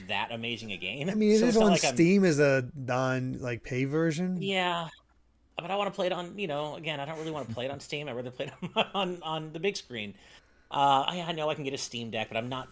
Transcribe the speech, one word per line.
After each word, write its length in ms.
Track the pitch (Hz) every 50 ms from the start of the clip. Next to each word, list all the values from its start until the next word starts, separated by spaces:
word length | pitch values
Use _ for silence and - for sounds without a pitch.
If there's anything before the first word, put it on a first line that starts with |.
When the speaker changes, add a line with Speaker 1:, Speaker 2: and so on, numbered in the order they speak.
| 95 92
Speaker 1:
that 240 | 104 98 110 107
amazing 400 | 117 113 113 117 120 107 110 107
a 60 | 98 87
game. 320 | 92 92 107 139 147 185
Speaker 2:
I 60 | 196
mean, 160 | 214 214 208
it 80 | 214 220
Speaker 1:
So 60 | 226 247
Speaker 2:
is 20 |
Speaker 1:
it's 80 | 220 220
not 80 | 220
Speaker 2:
on 60 | 208
Speaker 1:
like 140 | 180 151 -
I'm 100 | 151 127
Speaker 2:
Steam 280 | 123 165 170 190 202 190
as 160 | 180 151 139
a 300 | 147 143 135 135 127 120 -
non, 640 | 139 131 123 123 127 131 131 131 127 127 127 131 123
like, 240 | - 123 120 113 -
pay 220 | - 127 123 135
version. 560 | 135 143 156 165 165 156 151 185 185 185 180
Speaker 1:
Yeah, 460 | 175 190 196 185 180 180 175 170 165 160 - - _ _ _ _ _ _ _ _ _ _ _ -
but 140 | 156 170
I 40 | 190
wanna 160 | 202 202 196
play 140 | 190 196 185 180
it 40 | 180
on, 240 | 175 175 170 170 196
you 100 | 202 175
know, 280 | 143 143 151 151 143
again, 240 | - 165 160 156 139
I 60 | 139
don't 120 | 143 160 156
really 140 | 156 160
wanna 200 | 156 151 131 110 113
play 120 | 123 120
it 60 | 135
on 80 | 139 139
Steam. 280 | - - - 147 147 147
I'd 80 | 120
rather 160 | 120 127 127
play 160 | 123 - 135 -
it 60 | - - -
<laughs> 120 | 175 -
on, 100 | 226 - - -
on, 300 | 196 196 185 180 175 -
on 300 | 160 156 160 156 156 151
the 60 | 165
big 160 | 160 202 202
screen. 380 | - - - 123 113 104 101 95 - - - - - _ _ _ _ _ -
Uh, 340 | - 143 139 139 139 135 139 -
I, 140 | 175 180 170 165
I 40 | 170
know 160 | 156 151 156
I 60 | 156
can 100 | 151 151
get 80 | 135 135
a 40 | 131
Steam 340 | - - - 120 117 113
Deck, 180 | 107 110 110 -
but 80 | 110 113
I'm 100 | 117 123
not 220 | 131 127 127 -